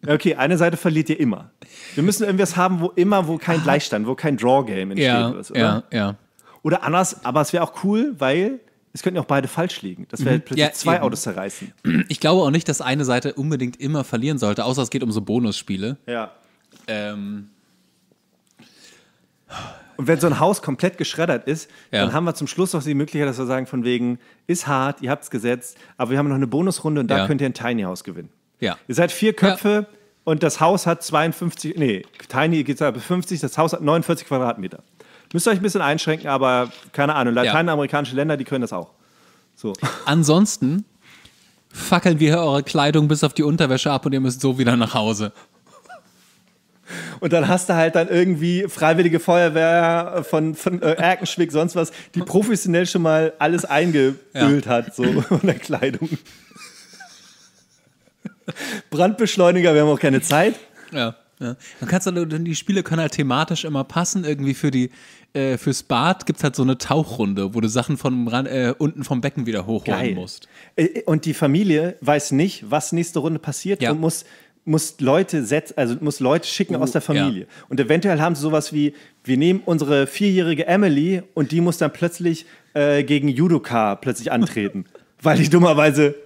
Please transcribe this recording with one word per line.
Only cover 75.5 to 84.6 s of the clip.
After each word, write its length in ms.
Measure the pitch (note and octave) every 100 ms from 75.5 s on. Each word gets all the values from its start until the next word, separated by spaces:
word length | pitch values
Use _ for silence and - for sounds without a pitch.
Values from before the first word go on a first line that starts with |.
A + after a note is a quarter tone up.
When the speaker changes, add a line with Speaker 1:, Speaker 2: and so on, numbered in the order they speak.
| C#3+ - -
Speaker 1:
also 200 | B2 A#2+
muss 200 | D3 -
Leute 280 | B2+ D#3+ -
schicken 280 | - G3 E3+
Speaker 2:
Oh, 40 |
Speaker 1:
aus 120 | C3
der 100 | D3
Speaker 2:
ja. 40 | -
Speaker 1:
Familie. 420 | D3 C#3+ G2+ - - -
Und 100 | C3+
eventuell 400 | A#2+ E3 F#3+ D#3+
haben 140 | D#3+ D#3
sie 60 |
sowas 320 | D3+ D#3 D3
wie: 200 | D3+ D3 C#3+ - _
Wir 140 | - C3
nehmen 240 | D#3+ F#3+ F#3+
unsere 420 | E3 C#3+ C#3+ C#3
vierjährige 600 | - G3+ F#3 E3+ D3+ E3
Emily 540 | F#3 G3+ C#3+ D#3+ F#3+ -
und 180 | - D3
die 100 | E3
muss 160 | F3 E3
dann 140 | D3+
plötzlich, 540 | - E3+ E3+ F3 D#3+ - - _
äh, 300 | D3+ D3 C#3+
gegen 240 | C#3 D3 C#3+
Judoka 680 | B2+ F3 E3+ - A#2+ G#2+ G2
plötzlich 360 | C3+ A#2 A#2
antreten. 540 | B2 C#3+ -